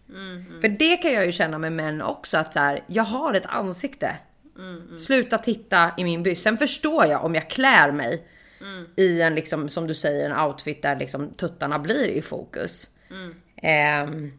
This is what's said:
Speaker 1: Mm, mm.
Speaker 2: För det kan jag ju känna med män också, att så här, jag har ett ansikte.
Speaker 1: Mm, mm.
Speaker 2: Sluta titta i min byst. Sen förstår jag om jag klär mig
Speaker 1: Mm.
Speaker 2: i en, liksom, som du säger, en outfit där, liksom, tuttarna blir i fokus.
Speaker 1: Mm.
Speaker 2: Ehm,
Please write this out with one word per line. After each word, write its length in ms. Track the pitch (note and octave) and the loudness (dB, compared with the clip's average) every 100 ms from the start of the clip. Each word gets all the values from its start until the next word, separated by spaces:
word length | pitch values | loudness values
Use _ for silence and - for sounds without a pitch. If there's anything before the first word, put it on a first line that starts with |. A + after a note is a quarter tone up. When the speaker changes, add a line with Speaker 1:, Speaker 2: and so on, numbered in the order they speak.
| _ | _
Speaker 1:
Mm, 380 | F#3+ F#3+ F3+ F3+ | -16 -14 -14 -14
mm. 120 | E3 | -2
Speaker 2:
För 80 | G#3+ | 0
det 280 | G3+ D#4+ F4 | 4 4 4
kan 160 | E4+ | 2
jag 140 | A#3 F3 | 2 2
ju 60 | |
känna 260 | E3+ E3 D#3 | 2 0 0
med 140 | D#3+ | -4
män 300 | D#3+ D#3 D3+ | -2 -4 -4
också, 360 | G2 - - D#3+ | -4 -6 -2 -2
att 140 | D#3 | 0
så 60 | D3+ | 2
här, 260 | C#3+ C#3+ - | 2 0 -4
jag 180 | F#3+ | -2
har 300 | G#3 B3+ D#4 | 0 0 0
ett 120 | G3 - | 0 0
ansikte. 720 | - G3 F3 C#4+ - C3 D#3+ - _ _ - | -4 -4 -4 -6 -4 -6 -6 -16 _ _ -20
Speaker 1:
Mm, 240 | F#3 E3+ E3+ | -16 -16 -16
mm. 120 | E3+ | -10
Speaker 2:
Sluta 400 | - C4+ A#3+ A3+ | 2 2 4 0
titta 520 | - G#3+ - F#3 E3+ F3 | 0 -4 2 4 4 2
i 80 | |
min 180 | F3 E3+ | -2 0
byst. 200 | F3+ E3+ | 0 0
Sen 160 | - A#3+ | 0 2
förstår 480 | D4 - D4+ D#4 E3 | 0 0 0 4 4
jag 180 | C#3+ | 4
om 100 | E3 | 0
jag 160 | E3 - | -2 -2
klär 420 | - C4+ G#3+ C#3+ | 2 6 8 6
mig 340 | C#3+ A#2+ E3 - - _ - | 4 -2 -4 -8 -20 _ -20
Speaker 1:
Mm. 260 | G3 F#3 E3+ - | -16 -14 -8 2
Speaker 2:
i 260 | F#3+ E3+ | 4 4
en, 120 | E3 | 2
liksom, 340 | D#3 D#3 D#3 D3 | 2 -2 -4 -4
som 180 | E3+ E3 | -6 -4
du 80 | |
säger, 360 | D#3 D3+ C#3+ D3 | -2 -2 0 -2
en 100 | D3 | 0
outfit 420 | D3+ C#3 D3+ D3 | -2 -2 -8 -4
där, 140 | D3 C3+ | -2 -2
liksom, 340 | C3+ C#3 D3 | -4 -6 -8
tuttarna 480 | - F3 - C#3+ D3+ | -6 -8 -4 -4 -4
blir 300 | D3+ C4 G#3+ | -2 0 0
i 140 | D3+ | -2
fokus. 680 | - - - - - - - _ - | -6 -12 -12 -8 -4 -4 -4 _ -20
Speaker 1:
Mm. 240 | F#3+ F3+ E3 _ - | -16 -16 -18 _ -6
Speaker 2:
Ehm, 720 | D#3+ D3+ D3 D3 D3 D#3 D3 | 0 4 4 2 -2 -6 -10